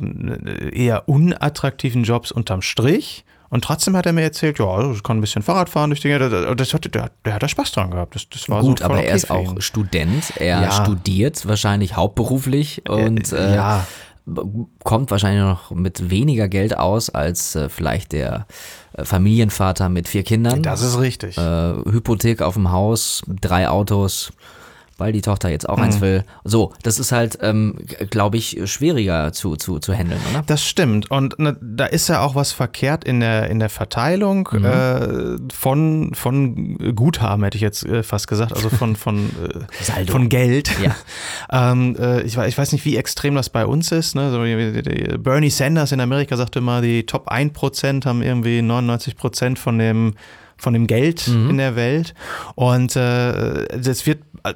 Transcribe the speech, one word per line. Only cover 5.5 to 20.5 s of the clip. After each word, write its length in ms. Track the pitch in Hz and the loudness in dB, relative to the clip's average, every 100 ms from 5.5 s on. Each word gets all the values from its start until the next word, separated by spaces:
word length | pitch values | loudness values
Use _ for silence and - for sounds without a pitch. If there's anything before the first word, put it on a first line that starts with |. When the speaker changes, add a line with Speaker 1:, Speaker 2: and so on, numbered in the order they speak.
| 185 175 | 0 0
Speaker 1:
fahren 180 | 151 151 | 0 0
durch 100 | 143 | 0
die 80 | 143 | 0
Gegend. 240 | 143 131 | 2 2
Und 260 | 95 - 123 | 2 0 0
das 140 | 131 | 0
hat, 180 | 156 - | -2 -2
der, 180 | 113 117 - | -4 -4 -6
der 100 | - | -6
hat 80 | 104 | -2
da 60 | 143 | -2
Spaß 240 | - 285 | -2 -2
dran 180 | - 92 | -2 -2
gehabt. 220 | 90 90 | -4 -6
Das, 140 | 104 - | -8 -12
das 200 | - - | -10 -4
war 100 | 104 | 2
Speaker 2:
Gut, 200 | 131 123 | 4 4
Speaker 1:
so 40 | |
voll 120 | - - | 2 2
Speaker 2:
aber 60 | |
er 40 | - | 2
Speaker 1:
okay 60 | 98 | 0
Speaker 2:
ist 100 | - | 0
Speaker 1:
für 60 | |
Speaker 2:
auch 180 | 90 92 | -2 -2
Speaker 1:
ihn. 60 | 92 | -4
Speaker 2:
Student. 720 | - 110 98 85 80 139 - - | -4 -2 -2 0 2 0 -2 -2
Er 240 | 87 87 | 0 2
Speaker 1:
Ja. 80 | 95 | 2
Speaker 2:
studiert 760 | 101 101 92 101 95 135 - - | 4 2 2 0 2 2 0 -2
wahrscheinlich 480 | 104 104 101 95 85 | 0 2 2 0 0
hauptberuflich 840 | 85 - 120 135 131 139 147 - - | 0 0 0 0 2 0 0 -6 -2
Speaker 1:
Äh, 40 | |
Speaker 2:
und, 420 | 107 110 110 - | 2 2 2 0
äh, 220 | 71 98 | 0 2
Speaker 1:
ja. 320 | 101 101 101 92 - - _ - | 4 4 0 -2 -8 -20 _ -10
Speaker 2:
b-, 160 | - 98 107 190 _ | -6 -6 -6 -8 _
kommt 260 | - 113 139 | 0 0 2
wahrscheinlich 320 | 98 101 101 | 0 2 4
noch 280 | 95 92 - | 2 0 -4
mit 400 | - 92 - 87 | -4 -4 -2 -2
weniger 380 | 95 147 117 98 | 2 2 2 0
Geld 280 | 95 104 - | 0 0 0
aus 320 | 85 110 - | 0 0 0
als, 460 | - 78 87 - 78 | -2 -2 -2 -4 -4
äh, 140 | 71 | -4
vielleicht 420 | - 78 101 - | -4 -2 -2 -4
der, 320 | 76 65 - - - - - - | -4 -4 -6 -10 -16 -20 -20 -18
äh, 120 | - - | -12 -2
Familienvater 840 | 95 101 113 107 - 95 92 92 | 2 4 4 2 2 0 0 0
mit 200 | 87 85 | 0 -2
vier 160 | 101 | -4
Kindern. 380 | 92 110 117 | 0 2 2